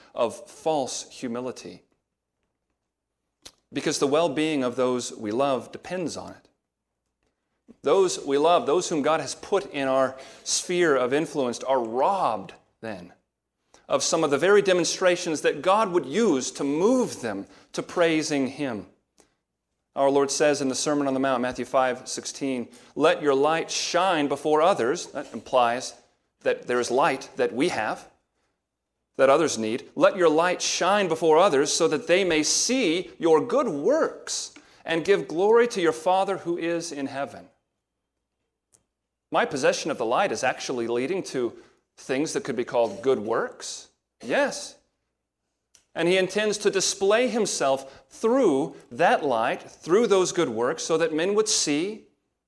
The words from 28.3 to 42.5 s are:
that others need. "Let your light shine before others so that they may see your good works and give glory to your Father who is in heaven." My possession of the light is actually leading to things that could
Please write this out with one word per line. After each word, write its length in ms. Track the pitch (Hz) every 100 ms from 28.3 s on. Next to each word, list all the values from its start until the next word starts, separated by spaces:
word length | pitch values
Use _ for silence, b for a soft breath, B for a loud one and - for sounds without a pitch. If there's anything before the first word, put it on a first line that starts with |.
| _ _ _ _ _ _ _ _ -
that 160 | 135
others 260 | 147 147 113
need. 320 | 110 120 - 131
"Let 200 | 190 180
your 140 | 170
light 320 | 156 180 175
shine 460 | - - 180 208 185
before 320 | 160 165 156
others 340 | 202 135 147
so 140 | - 160
that 180 | 147 -
they 180 | 180
may 200 | 185 156
see 680 | 151 - - 262 185 175 180 -
your 240 | 165 156
good 260 | 147 247 247
works 840 | 143 175 311 254 - - - - B B B
and 200 | - 165
give 240 | 156 196 143
glory 400 | 160 208 233 240
to 120 | 196
your 120 | 160
Father 460 | 156 185 190 196 180
who 160 | 170 170
is 360 | 165 170 165
in 160 | 143 135
heaven." 420 | 135 139 87 90 _ _ _ _ _ _ _ _ _ _ _ _ _ _ _ _ _ _
My 140 | 160 226
possession 440 | 143 156 143 160
of 80 | 127
the 80 | 113
light 260 | 139 196
is 120 | 110
actually 440 | 131 147 - 123 113
leading 360 | 120 131 190
to 360 | - 135 120 B B B _ -
things 360 | - 131 156
that 100 | 147
could 120 | 143